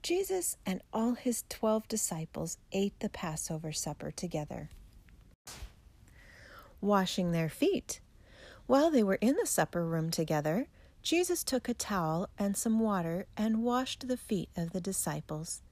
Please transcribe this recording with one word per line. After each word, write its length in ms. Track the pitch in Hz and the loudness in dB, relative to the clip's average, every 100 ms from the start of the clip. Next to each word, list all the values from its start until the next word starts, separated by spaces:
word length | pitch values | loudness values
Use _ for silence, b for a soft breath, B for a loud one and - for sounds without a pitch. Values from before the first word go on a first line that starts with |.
Jesus 540 | - 349 392 381 - - | 0 -2 0 -2 -2 -4
and 180 | - 185 - | -4 -6 -4
all 220 | 220 226 | 0 0
his 300 | 240 254 233 - | 0 0 -2 -6
twelve 400 | - 220 220 - | -2 2 2 0
disciples 720 | 220 - 165 160 160 165 - - | -4 -2 -4 -6 -6 -6 -8 -4
ate 260 | 196 196 - | 0 0 -2
the 80 | 208 | -6
Passover 640 | - 175 156 - 160 160 | -4 -6 -4 -4 -4 -4
supper 380 | 156 - 151 151 | -4 -6 -6 -8
together. 580 | - 180 160 151 - 147 - - - - - - - - - - - - - - B B B B B B B | -6 -4 -4 -4 -8 -10 -16 -20 -20 -20 -20 -20 -20 -18 -14 -14 -16 -20 -20 -20 B B B B B B B
Washing 520 | 196 202 185 - 180 | 4 4 4 0 2
their 160 | 170 160 | 2 0
feet. 520 | - 311 381 - - - B B B B B - | 2 2 2 -2 -12 -12 B B B B B 2
While 240 | 262 320 | 6 6
they 120 | 294 | 6
were 160 | 202 196 | 4 4
in 160 | 214 330 | 2 2
the 100 | 392 | 0
supper 380 | - 160 175 | 2 0 0
room 260 | 165 165 160 | 0 0 0
together, 580 | 165 160 151 151 185 294 b b b | 0 0 2 2 0 -2 b b b
Jesus 400 | - 330 359 349 | 0 2 2 0
took 260 | - 254 - | 0 -2 -2
a 60 | |
towel 540 | 233 - 196 160 165 196 - | -4 -2 0 2 0 -2 -2
and 180 | 202 196 | -2 0
some 240 | 226 220 | 2 2
water 460 | 220 196 165 170 - - | 4 2 0 -2 -6 -2
and 280 | 220 220 | 0 2
washed 420 | 240 247 262 - 254 | 2 2 0 -6 -4
the 120 | 247 | -4
feet 320 | - 202 - - | 0 -2 -2 -4
of 160 | 165 | -4
the 80 | 190 | -2
disciples. 840 | 180 190 - 151 - 156 165 - - | -4 -2 -2 -4 -6 -8 -6 -10 -12